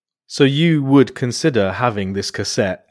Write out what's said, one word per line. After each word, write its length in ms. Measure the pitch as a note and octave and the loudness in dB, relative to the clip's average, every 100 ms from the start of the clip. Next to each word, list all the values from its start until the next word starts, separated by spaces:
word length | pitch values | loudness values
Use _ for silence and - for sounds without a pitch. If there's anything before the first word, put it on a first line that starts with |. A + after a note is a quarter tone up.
| _ _ _ | _ _ _
So 140 | - | 2
you 400 | C#3 C#3 E3+ D#3 | 2 4 2 2
would 320 | C3+ C#3 B2+ - | 4 4 4 0
consider 560 | B2+ A#2+ D#3+ A#2+ F#2+ | -8 -2 -2 0 -2
having 400 | F#2+ B2 G#2 F#2+ | 0 -2 -2 -4
this 200 | G2 G2+ | -6 -6
cassette 540 | - G2+ - G2+ F2+ _ | -8 -6 -2 -2 -4 _